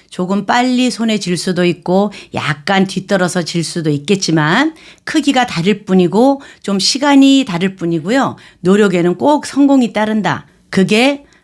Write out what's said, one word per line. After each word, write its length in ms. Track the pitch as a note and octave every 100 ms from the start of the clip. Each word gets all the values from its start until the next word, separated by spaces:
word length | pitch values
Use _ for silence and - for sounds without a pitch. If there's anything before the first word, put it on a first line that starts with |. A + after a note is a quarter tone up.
| -
조금 340 | - F3+ G3+ G3
빨리 460 | B3 B3+ B3 B3+
손에 260 | - A3+ G#3
쥘 180 | F3 F3
수도 300 | F#3+ F3 F3
있고 460 | D#3+ - F#3 G#3 - - B2
약간 500 | C3+ D3 - G3 F#3+
뒤떨어서 560 | F#3+ F#3+ G3 F3+ F#3
질 220 | D#3+ E3+
수도 260 | D#3 E3+ D#3
있겠지만 880 | C#3+ D3 G3 E3+ D#3+ D3+ A3 D#4 - - -
크기가 440 | - D#4 C#4 C4 A#3+
다를 360 | E3 F#3 G3+
뿐이고 600 | - F#3+ F3 G3+ C4+ C#4 - -
좀 160 | - G3
시간이 680 | F#3+ B3 D4 C#4 C#4 C4+ B3+
다를 280 | E3+ F#3+ F#3+
뿐이고요. 600 | E3+ E3 D#3+ C4+ F3 - - _
노력에는 580 | F3 G3+ G3+ F3 E3+ F3+
꼭 300 | C#4 D4 -
성공이 460 | C#4 C#4+ C4+ A#3
따른다. 520 | G#3 G#3+ A3 F3+ B2 - _ -
그게 560 | F#3+ F#3+ G#3+ C4+ C#4+ - _